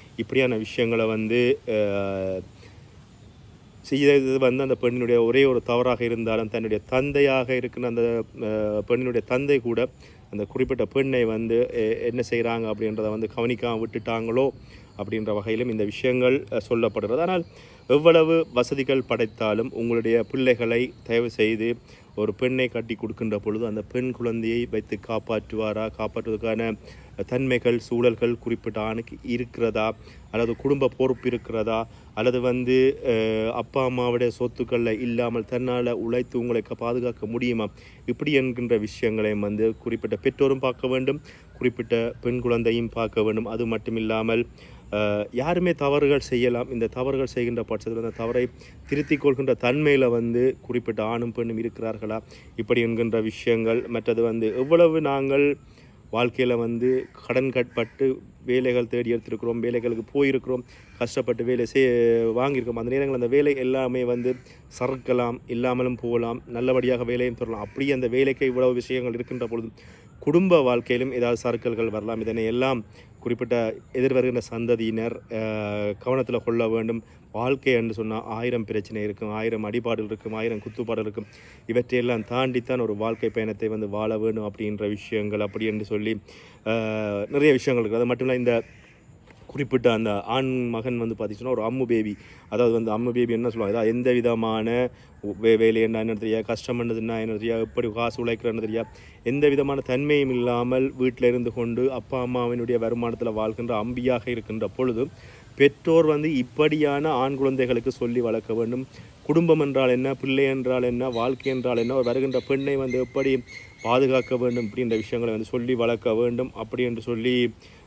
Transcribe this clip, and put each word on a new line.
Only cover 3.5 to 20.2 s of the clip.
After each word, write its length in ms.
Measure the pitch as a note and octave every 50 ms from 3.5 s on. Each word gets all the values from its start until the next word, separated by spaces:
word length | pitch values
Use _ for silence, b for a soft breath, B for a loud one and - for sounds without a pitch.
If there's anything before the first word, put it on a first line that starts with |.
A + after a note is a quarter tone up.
| - - - - - -
செய்தது 580 | - - C3+ C3+ C#3+ C#3+ C#3+ C#3 C3+ C3 C3 C3+
வந்து 240 | C3+ B2+ A#2+ C3 C3+
அந்த 120 | C3 B2+ -
பெண்ணினுடைய 420 | - B2 A#2+ B2 B2 A#2 A#2+ A#2 A#2
ஒரே 220 | A2+ A#2+ C3+ C#3
ஒரு 180 | C3+ B2+ A#2+ -
தவறாக 400 | - A#2+ A#2+ B2 B2+ B2 A2 A#2+
இருந்தாலும், 460 | A#2 A#2 A2+ A2+ A2+ A2 A2 A2+ G#2+
தன்னுடைய 340 | - A2+ A2+ A2 G#2+ G2+ - -
தந்தையாக 640 | B2+ C3 C3+ C#3+ C#3 C#3+ C#3+ C#3 C3 C3 B2 A#2 C3
இருக்கிற 320 | B2 A#2+ A#2+ - - B2 A#2+
அந்த, 360 | A#2 A#2 A#2 A#2 A#2 A#2 A2 - - B2+
அஹ், 420 | A#2+ G#2+ G#2+ G#2+ G#2+ G#2+ G#2+ G#2+ G2+ -
பெண்ணினுடைய 360 | B2 B2 B2+ B2+ A#2+ A#2 G#2
தந்தை 340 | - B2+ B2+ C#3+ C#3+ C#3+ C3+
கூட 280 | A#2 A#2+ A#2 A2+ B2 B2+ - B B B B B B -
அந்த 140 | - G#2 G#2
குறிப்பிட்ட 400 | G2+ - B2+ C3 B2 C3+ A#2+ A2+
பெண்ணை 400 | G2 - C3+ C3+ C3+ C3 B2 A#2+
வந்து, 320 | A2+ A2 A2 A2+ A2+ A#2 A#2 B2 - -
எ-, 260 | A#2+ A2 G#2+ A2+ -
என்ன 200 | - A#2+ A2+ B2+ A#2 -
செய்றாங்க 360 | - A#2 A2+ A2+ A#2 A#2 A2+
அப்படின்றத 440 | A2 G#2+ G#2+ A2+ G#2+ G#2+ A2 A2 G#2+
வந்து 200 | G#2+ A2 A2+ G#2 -
கவனிக்காம 440 | A#2+ A#2 A#2+ B2 G#2+ - A#2+ A2+ A2
விட்டுட்டாங்களோ 720 | A2+ A2 - A#2+ G#2 A#2+ A2+ A2+ A2+ A2+ A2+ B2+ C3+ C3+ - B B B B B B B B -
அப்படின்ற 360 | G2+ G2+ G#2+ A2 G#2+ A2 G#2
வகையிலும் 360 | G#2 G2 A2+ A2 A2 B2 B2+
இந்த 140 | A2 A2 G#2
விஷயங்கள், 600 | G#2 G2+ - - B2+ B2 B2+ B2+ B2+ C3 A2+ - -
அஹ், 140 | - A#2 G#2 -
சொல்லப்படுகிறது. 500 | A#2+ A2+ A#2 A2 - A2+ G2+ G#2 A#2 C#3+
ஆனால் 260 | E3+ F3+ F#3 F3 E3+ B B B B B B B B -
எவ்வளவு 600 | B2+ D3 D#3 E3+ E3 E3 D#3+ D#3+ E3 E3 D#3+ - A#2+
வசதிகள் 540 | A#2+ B2 - C#3+ C#3 C3 C3 C3+ C3 B2 -
படைத்தாலும் 640 | A#2+ G#2+ A#2 A2 G#2 - A2+ G#2+ G#2+ A2 A2+ C3+
உங்களுடைய 520 | - G#2+ A#2 A#2 A#2 A#2 A2 A2+ A2+ A#2